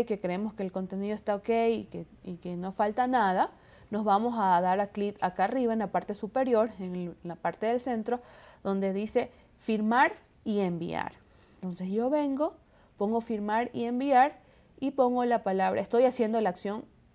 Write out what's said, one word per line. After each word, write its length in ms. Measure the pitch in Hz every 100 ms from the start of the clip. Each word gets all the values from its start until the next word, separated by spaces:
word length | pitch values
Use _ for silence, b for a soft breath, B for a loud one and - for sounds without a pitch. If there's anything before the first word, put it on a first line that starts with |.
| 233
que 140 | 202
creemos 340 | 180 180 214
que 80 | 202
el 80 | 190
contenido 440 | 190 185 190 202
está 200 | 214 214
ok 140 | 202 202
y 360 | 226 233 220
que, 220 | 196 175 165 -
y 140 | - 170
que 200 | 180 175
no 160 | 185
falta 340 | 190 208 220 247
nada, 420 | 254 196 185 285 - b b b
nos 140 | 208
vamos 300 | 208 196 240 226
a 220 | 190 175
dar 200 | 180 190
a 80 | 202
clic 280 | 208 202 202
acá 240 | 214 208
arriba 280 | 190 254 240
en 80 | 220
la 80 | 196
parte 260 | 180 175
superior, 560 | 202 196 262 262 226 226 190
en 160 | 185
el, 60 | 180 175 -
en 60 | 170
la 80 | 170
parte 300 | 175 - 220
del 140 | 240
centro, 400 | 247 226 214 240 B B B B
donde 300 | 196 196 196
dice 380 | 190 214 247 233 b b b
firmar 540 | - 220 214 240 320 - - _
y 160 | 226 202
enviar. 520 | 185 170 170 82 - - _ b b b
Entonces 320 | 185 175 185
yo 200 | 208 247
vengo, 460 | 302 294 269 320 - _ b b -
pongo 240 | 208 226
firmar 500 | 226 214 208 220 240
y 120 | 247
enviar 540 | 233 247 285 254 285 - b b b b
y 140 | 269
pongo 320 | 269 247 247
la 180 | 240 226
palabra, 380 | 208 190 190 190
estoy 240 | 202 233
haciendo 360 | 254 254 220 226
la 100 | 202
acción, 340 | 180 196 208 - _ _